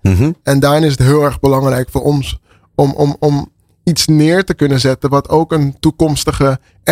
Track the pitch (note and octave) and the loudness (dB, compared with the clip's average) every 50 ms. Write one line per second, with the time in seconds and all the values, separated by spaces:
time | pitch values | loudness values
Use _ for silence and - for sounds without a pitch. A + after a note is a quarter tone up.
0 | - G2 F#2+ F2+ A#2+ D3+ E3 - _ - C#3 C#3 C3+ C#3+ D3 D3+ D#3+ D#3 C#3 A#2+ | 0 0 2 2 2 0 -2 -4 _ -2 0 0 2 2 2 2 2 0 0 2
1 | B2 C3 C#3+ D3+ D3 C#3+ C3 - - C#3 C3+ C3+ C3+ C3+ B2+ B2+ C3 - - C3 | 2 2 2 2 2 0 -2 -2 0 0 0 0 0 0 -2 -2 -4 -4 -6 -4
2 | B2+ C#3+ D3 C#3+ C3 - - - - _ _ _ _ _ _ - C#3+ C#3 C#3 - | -2 -2 -2 -2 -4 -6 -10 -12 -14 _ _ _ _ _ _ 0 0 0 0 0
3 | D3 C#3+ C#3+ - - D3+ C#3+ C#3+ - - _ _ _ _ _ _ _ F3+ E3 - | -2 -2 -2 -2 -2 0 0 -2 -4 -8 _ _ _ _ _ _ _ -4 -2 -2
4 | - - D#3 D3+ D3+ D#3 E3+ F#3 G3 - E3+ - D3 C#3+ C#3 C3 B2 C3+ C3 - | 0 2 2 2 2 2 2 0 0 -2 -2 -2 0 0 0 0 0 0 -2 -2
5 | - C#3 C3+ C#3 C#3 - - D#3 D#3+ D#3 E3 D#3+ C#3+ C#3 C#3 - - D#3+ D3+ - | -2 -2 -2 -2 0 0 0 0 0 0 0 -2 -2 -2 -4 -2 -2 -2 0 0
6 | E3 D#3 D3 C3 - D#3 D3 - C#3 C#3 C3+ - - _ _ _ _ - | 0 0 0 -2 -4 -4 -2 0 0 0 0 -2 -6 _ _ _ _ 0